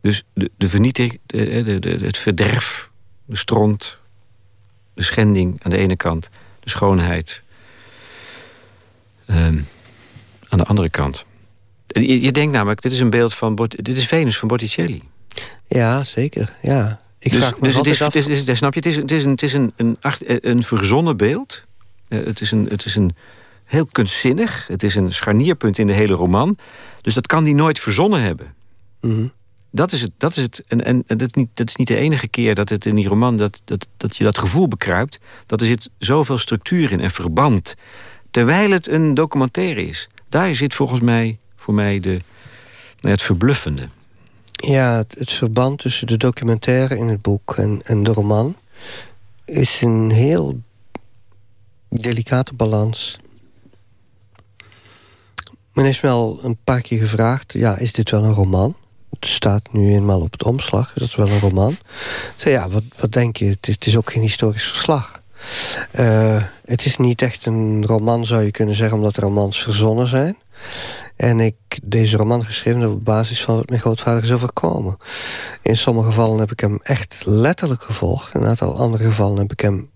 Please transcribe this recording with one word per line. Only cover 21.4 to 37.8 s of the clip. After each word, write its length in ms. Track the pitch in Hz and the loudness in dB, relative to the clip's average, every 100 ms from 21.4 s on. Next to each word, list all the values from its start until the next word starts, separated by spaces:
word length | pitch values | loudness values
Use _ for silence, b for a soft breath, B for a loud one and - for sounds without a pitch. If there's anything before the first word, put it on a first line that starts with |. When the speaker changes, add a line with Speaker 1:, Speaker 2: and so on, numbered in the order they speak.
| 269 - - - - - - | -6 -14 -18 -20 -20 -20 -8
Speaker 1:
Eh, 160 | 110 | -6
het 160 | - 104 | -4 -6
is 100 | 110 | -2
een, 160 | 110 101 | 0 0
het 160 | 101 | -4
is 120 | - 110 | -4 0
een 140 | 92 85 b b b b | 0 -2 b b b b
heel 220 | _ 143 160 | _ -2 0
kunstzinnig. 800 | - 104 - 127 147 226 - - | 0 0 0 0 0 0 -4 -8
Het 160 | 95 | -2
is 120 | 104 | 0
een 180 | 98 92 | 0 0
scharnierpunt 680 | 90 - 104 147 170 110 98 | -2 0 2 2 2 0 0
in 80 | 104 | 0
de 60 | |
hele 220 | 101 107 | 2 2
roman. 420 | 90 90 98 151 208 B B B B | 2 2 2 2 -2 B B B B
Dus 140 | - | -2
dat 120 | 113 - | -2 0
kan 180 | 156 | 2
die 100 | 151 | 4
nooit 240 | 143 160 151 | 4 2 0
verzonnen 420 | - 104 190 190 | -2 0 2 2
hebben. 340 | 107 76 71 - - - - - | 0 -4 -10 -20 -20 -20 -20 -6
Speaker 2:
Mhm. 260 | 117 110 120 _ _ - - | -2 -2 -4 _ _ -20 -10
Speaker 1:
Dat 220 | 107 175 | -2 0
is 100 | 156 | 0
het, 80 | 117 - | -4 -4
dat 200 | 151 160 | -4 -2
is 60 | |
het. 200 | 123 - - | -4 -6 -4
En, 160 | 120 | -2
en, 200 | 117 123 - | 0 0 0
en 100 | 113 | -2
dat 120 | 127 | -2
is 60 | |
niet, 140 | - 120 | -2 -2
dat 140 | - 117 | -4 -6
is 80 | - | -2
niet 120 | 123 | -2
de 80 | 110 | 0
enige 320 | 147 143 113 | 0 0 -2
keer 260 | - 117 | -2 0
dat 140 | 101 101 | 0 0
het 180 | 107 110 | -2 0
in 80 | |
die 140 | 107 98 | 0 2
roman 280 | 101 123 113 | 2 2 2
dat, 260 | 104 - | -2 -4
dat, 220 | - 95 - - | -8 -8 -8 -8
dat 200 | 92 - | -8 0
je 80 | |
dat 140 | 107 107 | 0 0
gevoel 300 | 98 110 175 | 0 2 2
bekruipt. 500 | 104 - 87 131 - B B B | 0 -2 -2 -2 -8 B B B
Dat 140 | 110 | -2
er 60 | 117 | 0
zit 240 | 120 - - | 0 -4 -8
zoveel 400 | - 147 143 127 | 0 2 2 -2
structuur 540 | - 110 - 180 143 | -2 -4 -2 0 0
in 80 | 95 | 0
en 100 | 92 | -2
verband. 640 | - 87 80 143 104 - - | -4 -4 0 2 2 -2 -12